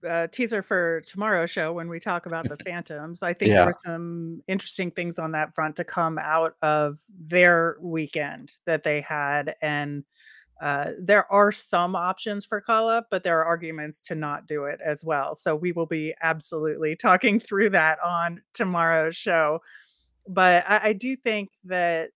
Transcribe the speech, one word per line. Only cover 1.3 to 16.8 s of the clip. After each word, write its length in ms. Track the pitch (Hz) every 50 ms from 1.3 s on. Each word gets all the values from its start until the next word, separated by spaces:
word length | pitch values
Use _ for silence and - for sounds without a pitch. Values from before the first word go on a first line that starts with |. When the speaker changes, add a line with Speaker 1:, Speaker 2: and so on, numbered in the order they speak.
| 208 175 165 175
Speaker 1:
show 240 | - 196 165 156 170
when 160 | 175 165 170
we 100 | 170 170
talk 280 | - 220 185 175 - 180
about 200 | 165 165 165 -
the 100 | 147 147
Speaker 2:
<laughs> 60 | -
Speaker 1:
Phantoms, 600 | 190 175 175 165 - 160 147 147 160 175 175 -
I 100 | 175 175
think 220 | - 208 202 208
there 60 | 196
Speaker 2:
Yeah. 40 | 175
Speaker 1:
were 80 | 175 175 - -
some 600 | 175 165 165 170 170 170 170 165 165 165 160 - -
interesting 440 | 190 196 - - - - 185 175
things 260 | 170 - 175 175 165 -
on 140 | 165 156
that 200 | 160 156 156 151
front 260 | - - 156 151 151 -
to 60 | 175
come 360 | - - - 170 160 160 156
out 340 | 151 151 156 165 165 165 - _
of 380 | - 156 151 151 151 147 147 147 - _
their 680 | 202 185 165 156 170 180 180 175 175 170 165 165 - -
weekend 720 | 160 180 165 160 156 147 - 165 147 143 151 147 147 143 - _ _ -
that 160 | 165 151 -
they 180 | 160 147 147
had, 540 | 143 - 160 151 147 143 143 147 143 143 - _ -
and, 400 | 151 147 147 147 143 147 147 143 _ _ _ _ - - - _ _ _ _
uh, 300 | - 143 143 139 147 160 156 -
there 320 | 180 175 202 208 - - 196
are 180 | 202 208 202
some 460 | 202 - - - - 180 175 180 185 180
options 480 | 170 180 190 - - 226 208 202 196
for 160 | - - 202
call-up, 460 | - - 226 220 226 226 226 233 226 _
but 120 | - 185 -
there 140 | 185 170 160
are 60 | 160
arguments 540 | 165 170 165 170 165 160 156 151 151 151 -
to 160 | - - 175
not 320 | 156 156 147 143 151 - -
do 160 | 156 147 139
it 160 | 143 143 - -
as 180 | 160 151 147 -
well. 320 | 160 156 143 135 147 156
So 180 | - - 180 156
we 200 | 151 165 180 170
will 120 | 170 165 160
be 260 | 170 160 151 156 - _
absolutely 720 | 165 160 160 160 - - - 160 151 156 151 -